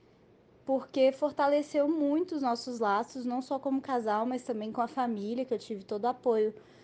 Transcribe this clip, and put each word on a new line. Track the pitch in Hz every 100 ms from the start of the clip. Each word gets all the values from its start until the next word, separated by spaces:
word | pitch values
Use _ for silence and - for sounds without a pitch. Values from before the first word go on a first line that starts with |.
| _ _ - - _ - -
porque | 269 - 269 262
fortaleceu | 269 302 294 285 294 285 302 294
muito | 320 285 302 359
os | 311
nossos | 262 233 254 240
laços, | 214 202 240 262
não | 247 247
só | 254 269
como | 277 269
casal, | 269 254 220 208 233
mas | 254
também | - 220 220
com | 233
a | 233
família, | - 240 214 202 240
que | 254
eu | 208
tive | - 208
todo | 190 208
o | 233
apoio | 254 254 220 214 214 - -